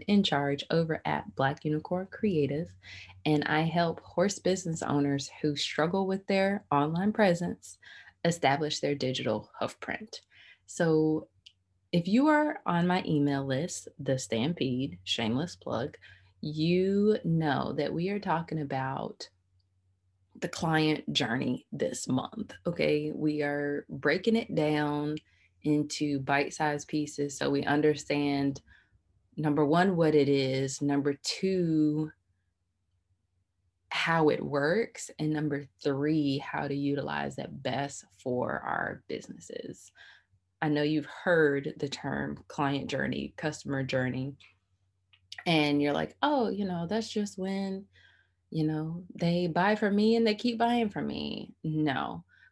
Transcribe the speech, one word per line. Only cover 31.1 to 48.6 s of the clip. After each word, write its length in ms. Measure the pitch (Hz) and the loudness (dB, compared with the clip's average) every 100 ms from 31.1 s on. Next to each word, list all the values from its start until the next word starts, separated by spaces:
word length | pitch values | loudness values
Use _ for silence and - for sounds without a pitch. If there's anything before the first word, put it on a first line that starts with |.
| 143 | -2
two, 880 | - - 190 190 170 156 151 151 156 - _ _ _ _ _ _ _ _ _ _ _ _ _ _ _ _ _ | -4 -2 0 0 2 2 2 0 -4 -8 _ _ _ _ _ _ _ _ _ _ _ _ _ _ _ _ _
how 400 | - - 165 156 | -4 0 4 4
it 140 | - | 2
works, 680 | 143 139 143 196 233 - - - | 0 0 2 2 -2 -8 -14 -6
and 120 | 151 | -2
number 340 | 151 151 143 139 _ | -2 -2 -4 -6 _
three, 580 | 147 135 147 160 143 139 | -2 0 0 2 0 -2
how 280 | - 147 143 | -4 -6 -4
to 80 | 139 | -2
utilize 600 | 143 143 143 147 143 139 | -2 -2 -2 -4 -4 -6
that 280 | 135 143 | -10 -8
best 420 | 135 123 139 - - - | -4 -4 -4 -8 -18 -10
for 380 | 131 123 - - | -4 -2 -2 -4
our 440 | - - - - - | -2 -4 -4 -6 -8
businesses. 840 | - - - - - - - - - - - _ _ _ _ | -8 -8 -16 -14 -12 -12 -14 -20 -20 -20 -20 _ _ _ _
I 80 | 156 | 0
know 120 | 147 | 2
you've 220 | 147 156 139 | 2 0 -2
heard 680 | - 190 170 151 139 143 - | -4 4 6 6 4 -2 -4
the 120 | 143 | -6
term 540 | - 139 139 143 147 - | -6 -4 -4 -4 -8 -8
client 420 | - 143 139 143 | -2 0 0 -2
journey, 440 | 135 135 131 143 - | -2 -2 -4 -6 -6
customer 460 | 156 143 - 139 | -6 -6 -6 -4
journey, 520 | 135 131 127 127 135 139 - _ _ _ _ _ _ _ _ - - | -2 0 0 -2 -6 -10 -18 _ _ _ _ _ _ _ _ -6 2
and 360 | 165 147 143 | 4 4 2
you're 120 | 147 | 2
like, 220 | 147 156 - | 0 -2 -2
"Oh, 280 | 285 294 220 | 0 2 0
you 160 | 196 190 | -2 -4
know, 220 | 175 170 | -4 -2
that's 220 | 220 220 | -4 -2
just 280 | 214 202 - | -4 -6 -6
when, 480 | 190 196 196 190 196 _ - _ _ _ _ | -4 -4 -4 -6 -10 _ -20 _ _ _ _
you 160 | 160 | -2